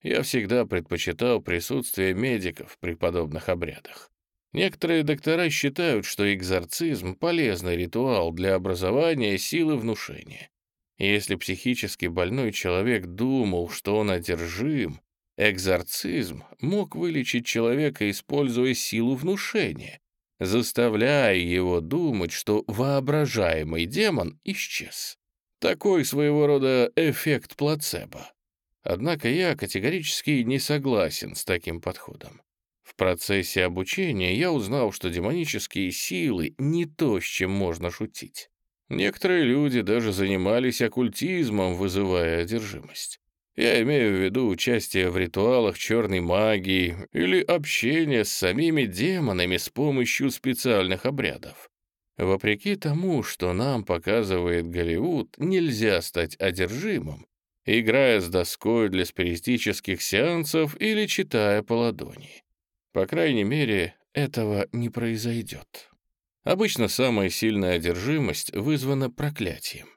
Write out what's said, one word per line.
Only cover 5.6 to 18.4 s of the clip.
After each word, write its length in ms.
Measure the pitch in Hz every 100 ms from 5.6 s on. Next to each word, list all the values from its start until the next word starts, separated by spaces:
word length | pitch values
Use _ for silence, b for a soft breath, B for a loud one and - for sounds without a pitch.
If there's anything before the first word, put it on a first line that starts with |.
| 170 143 175 113 92
что 260 | - 101
экзорцизм — 840 | 98 90 92 87 - 165 123 92 92
полезный 560 | 170 170 131 92 90 85
ритуал 560 | 87 113 131 110 85
для 220 | 82 95
образования 840 | 95 92 87 92 123 165 151 107 95
силы 400 | - 165 160 143
внушения. 720 | 113 107 - - - - - _ _ _ _ _
Если 380 | 98 104 - 95
психически 680 | - 95 123 123 101 - 87
больной 440 | 85 90 127 120
человек 560 | - 90 90 110 113 90
думал, 600 | 92 123 135 107 87 85
что 280 | - - 104
он 140 | 104
одержим, 920 | 92 82 85 85 90 135 147 90 73 _ _ _ -
экзорцизм 1040 | 104 95 92 87 - - 190 170 95 65 - -
мог 360 | 131 202 196 156
вылечить 500 | 170 156 123 120 117
человека, 640 | 117 117 131 151 143 104
используя 640 | 98 - 143